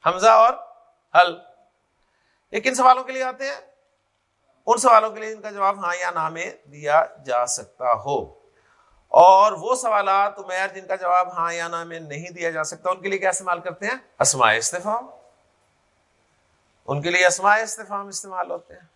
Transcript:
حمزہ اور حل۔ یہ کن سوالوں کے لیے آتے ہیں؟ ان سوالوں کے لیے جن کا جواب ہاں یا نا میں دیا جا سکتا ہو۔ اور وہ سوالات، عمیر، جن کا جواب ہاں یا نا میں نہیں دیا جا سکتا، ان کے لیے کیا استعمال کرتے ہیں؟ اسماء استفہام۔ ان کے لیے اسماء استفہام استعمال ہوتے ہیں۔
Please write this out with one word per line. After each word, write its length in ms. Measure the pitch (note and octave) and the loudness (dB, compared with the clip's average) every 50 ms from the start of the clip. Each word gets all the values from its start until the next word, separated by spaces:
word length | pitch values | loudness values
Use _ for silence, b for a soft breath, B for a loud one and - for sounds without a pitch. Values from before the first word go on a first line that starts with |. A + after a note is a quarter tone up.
| - | 0
حمزہ 240 | E3 F3+ F#3 G3 A3+ | -2 -2 4 4 6
اور 240 | A3 A3 A3+ A#3+ B3+ - - - - _ _ _ _ _ _ _ - | 6 6 6 4 2 -2 -12 -20 -20 _ _ _ _ _ _ _ 4
حل۔ 200 | E3+ F3+ F3 E3 - - - _ _ _ _ _ _ _ _ _ _ _ _ _ _ _ _ _ _ _ _ | 4 4 4 0 -10 -18 -20 _ _ _ _ _ _ _ _ _ _ _ _ _ _ _ _ _ _ _ _
یہ 80 | - A3 | -10 -4
کن 160 | G#3+ C4 B3+ | -2 -2 0
سوالوں 280 | B3+ B3+ B3+ B3+ B3+ B3+ | 4 6 6 4 4 0
کے 80 | B3+ | -8
لیے 120 | C4 C4 C4 | -8 -6 -6
آتے 220 | B3+ B3+ C4 C4+ | -6 -6 -8 -8
ہیں؟ 100 | C#4 C#4+ - - _ _ _ _ _ _ _ _ _ _ _ _ _ _ _ _ _ _ _ _ | -10 -10 -10 -16 _ _ _ _ _ _ _ _ _ _ _ _ _ _ _ _ _ _ _ _
ان 120 | - A#3 | 0 0
سوالوں 320 | A#3 C4 B3 A3+ A3 A3 A3 | 2 6 6 6 6 4 2
کے 100 | G3+ G#3+ | -6 -10
لیے 160 | G#3+ A3 A3 | -12 -12 -12
جن 60 | G#3+ | -12
کا 100 | G3+ G#3+ | -14 -14
جواب 340 | G3+ G3+ G3 G3 G3+ G3 F#3+ | -6 -2 -2 -2 -2 -2 -6
ہاں 100 | F3 F3 | -6 -4
یا 160 | F3+ F3+ F3 | -4 -6 -6
نا 180 | F3 E3 D#3 D#3+ | -4 -4 -6 -6
میں 220 | D#3+ E3 F3+ G#3+ - _ _ | -6 -8 -10 -10 -12 _ _
دیا 380 | C#3+ C#3+ D3 D3+ C#3+ D3 D#3+ - - - - C3+ | -20 -20 -10 -4 2 2 2 2 0 -8 -18 -8
جا 200 | C3+ A#2+ B2 B2 | -4 -2 -2 -2
سکتا 480 | A#2+ - - A2 _ _ _ B2+ B2 A#2 | -2 -6 -10 -10 _ _ _ -2 -2 -2
ہو۔ 300 | A2 G#2 C#3 C#3+ A#2 G2 - - _ _ _ _ _ _ _ _ _ _ _ _ _ _ | -2 -2 -4 -4 -4 -6 -8 -18 _ _ _ _ _ _ _ _ _ _ _ _ _ _
اور 440 | _ - - F3 F#3 F#3+ F#3+ G#3 G#3+ | _ 6 8 8 10 8 8 6 2
وہ 240 | G3 F3 F3 A3+ B3+ | 0 -4 -4 -4 -4
سوالات، 640 | B3+ B3+ A3+ G#3+ G3+ G3 F#3+ F#3+ G3 G3+ G#3 G#3 G#3 | -2 -2 -2 0 0 0 0 0 0 0 -2 -4 -10
عمیر، 280 | G3 F#3+ F#3 F#3 F#3+ | -10 -8 -6 -4 -4
جن 200 | G3 F#3+ F#3+ F#3 | -6 -8 -14 -8
کا 80 | - F#3+ | -8 -6
جواب 420 | F#3 F#3 F3 F3+ F3+ F#3 F3+ F3+ | -4 -2 0 2 2 0 -2 -4
ہاں 160 | F3 E3 E3+ E3+ | -6 -4 -4 -4
یا 140 | E3+ E3+ | -6 -6
نا 160 | E3+ E3+ E3+ E3 | -6 -6 -8 -10
میں 160 | E3+ E3 E3 | -10 -14 -14
نہیں 300 | D#3+ D3+ C#3+ D3 E3+ F3+ | -14 -14 -14 -14 -14 -14
دیا 200 | F3 F3 E3+ E3 | -12 -6 -6 -4
جا 140 | D#3+ D#3+ D#3 | -4 -4 -6
سکتا، 260 | - E3+ D#3 _ F3+ | -6 -8 -6 _ -6
ان 120 | F#3 F#3+ | -6 -4
کے 60 | F3+ | -6
لیے 120 | G3 F#3+ F#3+ | -6 -4 -2
کیا 100 | G3 F#3 | -2 -2
استعمال 300 | F3+ - F#3+ F3+ F3 E3+ | -2 -2 -4 -4 -6 -4
کرتے 260 | F3 F3+ E3+ - G3+ | -6 -12 -10 -8 -8
ہیں؟ 100 | G#3+ B3+ C4 _ _ _ - | -8 -8 -8 _ _ _ -2
اسماء 340 | C3 - - C3 A#2+ A2 G#2+ | -2 0 2 2 2 2 2
استفہام۔ 560 | A2+ A2+ - - F3 F3+ G#3 A3 A#3+ B3+ - - - _ _ _ _ _ _ _ _ _ _ _ _ _ _ _ _ _ _ _ _ _ _ _ _ _ _ _ _ _ _ _ _ _ | 2 -2 -6 -8 -6 -6 -6 -6 -6 -8 -12 -20 -20 _ _ _ _ _ _ _ _ _ _ _ _ _ _ _ _ _ _ _ _ _ _ _ _ _ _ _ _ _ _ _ _ _
ان 160 | - C#3 D3 | -6 -6 -4
کے 80 | C#3+ F3 | -2 -2
لیے 180 | F3 F3+ F3+ | 2 4 4
اسماء 300 | F3+ F3 F3+ F#3 G3+ G#3 | 4 2 2 2 2 2
استفہام 500 | A3 A3+ G#3+ - A3 G#3+ F#3+ G#3 G3+ G3 | 2 0 -6 -10 -14 -12 -10 -10 -10 -10
استعمال 440 | G3+ F#3+ - - G3 F#3 F#3 F3 E3+ | -10 -12 -14 -12 -10 -8 -8 -8 -8
ہوتے 220 | F3 E3+ _ _ - | -8 -12 _ _ -20
ہیں۔ 140 | F3+ E3+ D#3+ _ | -20 _ _ _